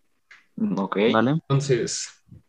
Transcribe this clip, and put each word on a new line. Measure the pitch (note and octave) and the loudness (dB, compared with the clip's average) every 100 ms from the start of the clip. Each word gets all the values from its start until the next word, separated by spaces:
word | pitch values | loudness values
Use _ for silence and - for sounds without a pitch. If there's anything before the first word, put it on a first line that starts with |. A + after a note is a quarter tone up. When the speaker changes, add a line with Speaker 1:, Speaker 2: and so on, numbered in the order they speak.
| _ _ _ - _ - G#2+ F#2+ | _ _ _ -20 _ -6 -2 -2
Speaker 1:
Ok. | F#2+ F#2+ A2 | -2 0 2
Speaker 2:
Vale. | A2 A#2 | 4 2
Speaker 3:
Entonces, | D#3+ - C#3 C#3 A#2+ - - - - _ - | 0 0 -2 2 0 -2 -6 -10 -16 _ -20